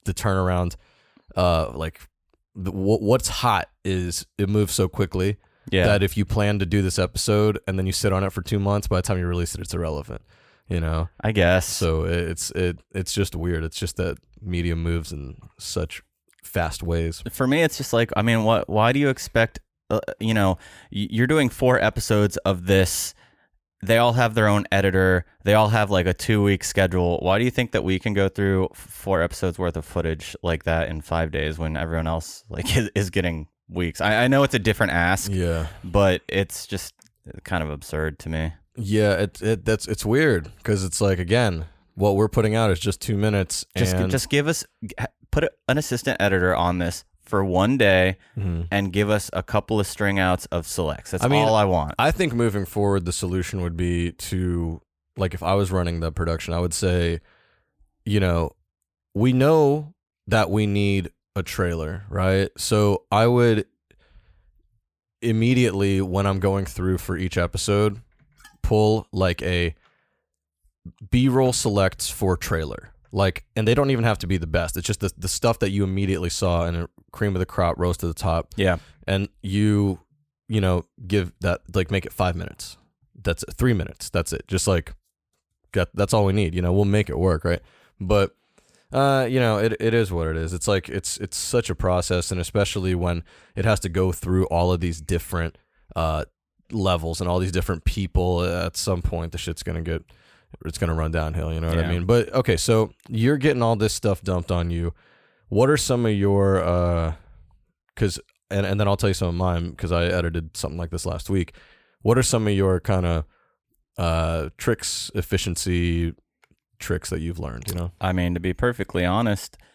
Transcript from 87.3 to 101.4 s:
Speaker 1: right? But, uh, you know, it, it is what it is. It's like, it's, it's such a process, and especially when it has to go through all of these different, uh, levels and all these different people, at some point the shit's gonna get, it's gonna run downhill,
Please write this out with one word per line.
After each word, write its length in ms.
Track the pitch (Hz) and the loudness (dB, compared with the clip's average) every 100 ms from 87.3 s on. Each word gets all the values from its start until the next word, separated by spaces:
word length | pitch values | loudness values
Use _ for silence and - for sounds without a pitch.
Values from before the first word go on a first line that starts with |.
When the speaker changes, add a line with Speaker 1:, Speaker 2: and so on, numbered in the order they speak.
| 80 85 | 2 0
Speaker 1:
right? 140 | 87 - _ _ - | -4 -6 _ _ -10
But, 380 | 92 104 98 _ _ _ _ _ _ | 0 2 2 _ _ _ _ _ _
uh, 340 | 131 139 135 123 | 0 2 2 2
you 120 | 131 | 2
know, 160 | 117 107 | 2 2
it, 160 | 110 110 | 2 0
it 140 | 113 | 2
is 180 | 117 104 | 2 2
what 140 | 87 80 | 0 -2
it 80 | 80 | -2
is. 160 | 82 | -4
It's 160 | 87 - | -4 0
like, 220 | 98 - | 0 0
it's, 260 | 98 - - | -6 -6 -8
it's 200 | 98 - | -8 -8
such 320 | - 123 - | -2 -2 0
a 40 | |
process, 560 | - 95 87 - 90 85 | -2 0 0 0 -2 -2
and 80 | 90 | -4
especially 540 | 85 107 101 104 92 | -2 0 0 0 -2
when 300 | 90 87 85 - - _ - | 0 0 -2 -6 -18 _ -2
it 80 | |
has 160 | 107 104 | 0 0
to 80 | 95 | 0
go 240 | 87 92 | 0 0
through 340 | 87 87 92 92 | 0 0 2 2
all 220 | 85 87 | 2 2
of 100 | 90 | 2
these 200 | 87 80 | -2 -4
different, 560 | 76 87 - 87 82 - _ _ _ - | -4 -4 -2 -4 -6 -8 _ _ _ -4
uh, 280 | 80 78 - _ _ _ - | -2 -2 -6 _ _ _ -10
levels 500 | 113 95 87 82 82 | -2 0 0 -2 -4
and 60 | 90 | -2
all 80 | 90 | -2
these 140 | 92 | 0
different 320 | 90 - 85 - | -2 -2 -2 -2
people, 580 | - 95 - 90 87 | -2 -2 0 0 0
at 320 | 90 87 85 - | 0 -2 -4 -4
some 240 | - 90 | -4 -2
point 320 | - 85 82 | -2 -4 -6
the 60 | 82 | -8
shit's 240 | - 85 | -8 -8
gonna 180 | - 82 | -6 -6
get, 220 | 82 80 - _ _ _ _ - 80 | -4 -6 -8 _ _ _ _ -14 -10
it's 100 | - | -4
gonna 160 | 87 | -2
run 160 | 80 80 | 0 -2
downhill, 420 | 80 78 80 | -2 -2 -4